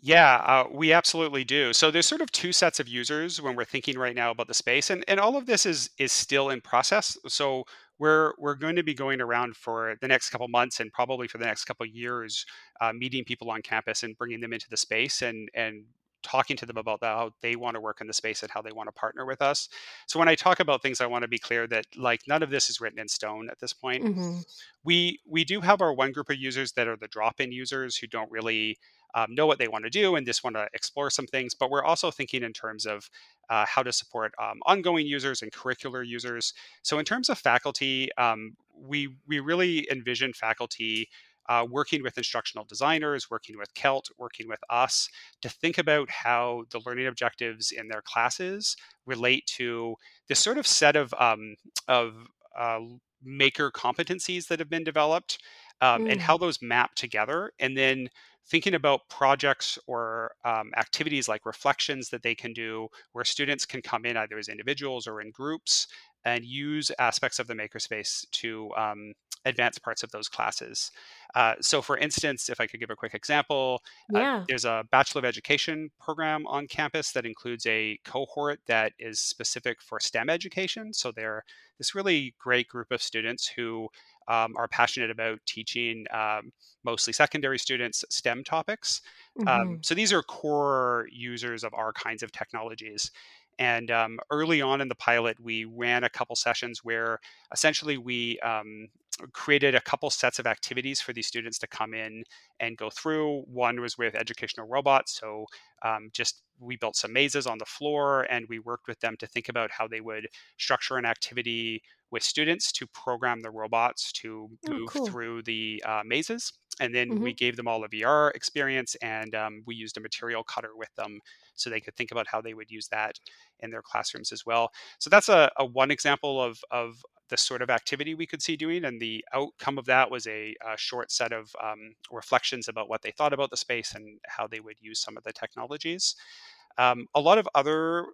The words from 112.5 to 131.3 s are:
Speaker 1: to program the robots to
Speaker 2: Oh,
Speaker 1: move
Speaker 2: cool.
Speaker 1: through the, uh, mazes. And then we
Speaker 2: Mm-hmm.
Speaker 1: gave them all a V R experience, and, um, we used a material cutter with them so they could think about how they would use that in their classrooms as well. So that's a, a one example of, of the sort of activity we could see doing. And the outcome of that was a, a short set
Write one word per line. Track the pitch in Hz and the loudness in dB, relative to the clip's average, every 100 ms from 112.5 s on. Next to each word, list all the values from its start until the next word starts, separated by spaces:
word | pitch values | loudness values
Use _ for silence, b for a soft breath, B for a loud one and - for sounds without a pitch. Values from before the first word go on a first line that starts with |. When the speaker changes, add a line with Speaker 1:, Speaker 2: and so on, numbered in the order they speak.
| 170 - | 2 0
Speaker 1:
to | - 127 | -2 -8
program | - - 120 123 117 | -8 -4 0 0 -2
the | 113 | -6
robots | 110 110 117 120 - - | -8 0 2 2 0 -6
to | - 117 110 110 113 - | -8 -10 -12 -14 -14 -8
Speaker 2:
Oh, | |
Speaker 1:
move | 285 117 | -6 -4
Speaker 2:
cool. | 294 226 | -4 -4
Speaker 1:
through | 147 117 117 | -6 -8 -6
the, | 113 110 110 107 110 | -4 -4 -4 -4 -2
uh, | 107 | -2
mazes. | 107 127 160 233 - - _ - | 0 -2 -2 -6 -8 -12 _ -6
And | 123 123 | -2 0
then | 120 | 0
we | 110 120 | -2 -2
Speaker 2:
Mm-hmm. | 120 | 0
Speaker 1:
gave | 123 120 | -2 0
them | 117 | -2
all | 113 | -2
a | 107 | -2
V | 107 | 0
R | 113 151 147 | 4 6 4
experience, | - - 147 135 135 123 - | 2 -6 -2 0 0 -2 -6
and, | 113 110 110 110 | -6 -6 -4 -4
um, | 107 107 113 | -4 -6 -12
we | 117 | -10
used | 110 107 | -10 -10
a | |
material | 110 - 117 117 | -8 -8 -4 -4
cutter | 113 - 113 110 | -4 -8 -8 -12
with | 110 - | -14 -8
them | 104 104 - B B | -10 -10 -18 B B
so | - 123 | -8 -6
they | 110 | -4
could | - - | -8 -8
think | 117 | -6
about | 117 107 | -4 -2
how | 113 | -4
they | 113 110 | -6 -12
would | 107 | -14
use | 110 - | -14 -6
that | 107 107 - B B B _ | -4 -4 -6 B B B _
in | 117 | -12
their | 113 | -12
classrooms | - 110 110 127 113 | -6 -4 -4 -6 -8
as | 110 - | -8 0
well. | 117 117 B B B | 0 0 B B B
So | 151 | 6
that's | 202 214 | 6 10
a, | 185 147 - | 8 8 6
a | 135 | 0
one | 120 135 | 4 4
example | 147 147 143 143 135 | 4 2 2 0 0
of, | 123 113 - | -2 -4 -6
of | 123 117 117 - _ _ | -4 -4 -10 -20 _ _
the | 120 | -2
sort | - 127 | 0 0
of | 123 | 2
activity | 117 - 139 147 | 2 0 -4 -4
we | 160 165 | -6 -8
could | 156 | -6
see | - 156 | -4 -2
doing. | 156 175 | -2 -2
And | 151 117 | -4 -4
the | 117 110 - | -6 -6 -4
outcome | 135 143 _ - 139 | -2 -2 _ -4 -4
of | 123 | 4
that | 131 123 | 4 4
was | 123 110 | 0 -6
a, | 107 107 110 113 | -8 -10 -10 -8
a | 107 | -6
short | - 123 117 | -6 -6 -4
set | - 117 | -2 -2